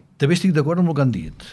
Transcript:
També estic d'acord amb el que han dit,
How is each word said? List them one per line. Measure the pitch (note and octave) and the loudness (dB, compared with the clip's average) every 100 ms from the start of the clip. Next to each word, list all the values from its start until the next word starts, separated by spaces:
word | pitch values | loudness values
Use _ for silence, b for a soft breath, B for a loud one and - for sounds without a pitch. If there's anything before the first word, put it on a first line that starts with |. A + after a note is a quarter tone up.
| _ - | _ -4
També | C#3+ F3 | 0 2
estic | F#3+ | 2
d'acord | D#3 D3 E3+ | 2 0 0
amb | F3 | 0
el | C#3+ | 2
que | C3+ | 0
han | |
dit, | G2 D#2 - - | -2 -6 -14 -20